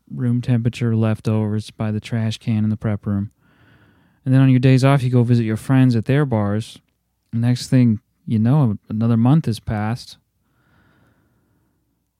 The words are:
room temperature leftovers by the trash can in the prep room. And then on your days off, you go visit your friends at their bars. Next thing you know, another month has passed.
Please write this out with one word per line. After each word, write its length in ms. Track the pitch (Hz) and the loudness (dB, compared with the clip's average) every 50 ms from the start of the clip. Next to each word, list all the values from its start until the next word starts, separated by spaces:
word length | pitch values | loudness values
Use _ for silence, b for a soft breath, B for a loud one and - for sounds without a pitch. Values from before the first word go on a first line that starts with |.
| _ - | _ -16
room 300 | - 139 127 120 120 123 | -10 -6 -4 -2 -2 -2
temperature 560 | 120 - 123 117 113 123 117 - 123 117 113 | -2 -2 -2 0 0 -2 -4 -4 -4 -2 0
leftovers 720 | 110 110 110 110 - - 117 110 110 107 104 104 107 104 - | 0 0 0 -2 -4 -4 -4 -2 -2 -2 -4 -4 -6 -8 -10
by 220 | - - 110 107 107 | -10 -8 -8 -6 -6
the 80 | 107 | -8
trash 380 | - - - 117 110 110 107 - | -8 -6 -6 -4 -4 -4 -6 -6
can 260 | - - 113 107 107 | -6 -4 -2 -2 -2
in 60 | 107 | -2
the 60 | 107 | -2
prep 300 | 107 - 113 107 101 - | -4 -4 -4 -6 -4 -4
room. 240 | 107 101 98 98 107 _ b b b b b b b b b b b b b b b b b b | -4 -4 -4 -4 -6 _ b b b b b b b b b b b b b b b b b b
And 100 | 131 127 | 0 2
then 60 | 135 | 4
on 100 | 135 135 | 4 4
your 80 | 131 127 | 4 4
days 240 | 127 135 131 131 127 | 4 4 4 4 4
off, 200 | 139 139 139 120 | 4 2 2 0
you 80 | 127 | 0
go 120 | 123 123 120 | 2 2 2
visit 220 | 117 123 117 117 | 2 2 2 0
your 120 | 110 110 | 0 -4
friends 380 | 110 - - 135 131 131 127 120 | -4 -2 0 2 4 4 4 2
at 120 | 113 101 | 2 0
their 180 | - 131 143 151 | 0 0 0 0
bars. 540 | 135 117 107 104 101 101 107 107 - - - _ _ _ _ _ _ _ _ _ _ - | 0 -2 -2 -2 -2 -2 -4 -6 -8 -14 -20 _ _ _ _ _ _ _ _ _ _ -6
Next 360 | 117 117 120 123 120 - - | -4 -2 -2 -2 -2 -2 0
thing 320 | - 131 123 120 110 107 _ _ _ _ _ | 2 2 4 4 2 0 _ _ _ _ _
you 120 | - 117 110 | -4 -2 0
know, 400 | 107 117 135 156 143 113 101 - _ - | 0 2 2 2 2 0 -2 -4 _ -10
another 280 | 107 107 117 117 117 | -6 -4 -2 0 0
month 300 | 113 117 123 143 165 156 | 2 2 2 2 2 0
has 140 | - 110 - | -2 -6 -6
passed. 560 | - - 113 104 104 107 113 123 - - - _ _ _ _ _ _ _ _ _ _ _ _ _ _ _ _ _ _ _ _ _ _ _ _ _ _ _ _ _ _ _ _ _ _ _ _ _ _ _ _ _ | -6 -8 -6 -6 -6 -6 -6 -8 -12 -16 -20 _ _ _ _ _ _ _ _ _ _ _ _ _ _ _ _ _ _ _ _ _ _ _ _ _ _ _ _ _ _ _ _ _ _ _ _ _ _ _ _ _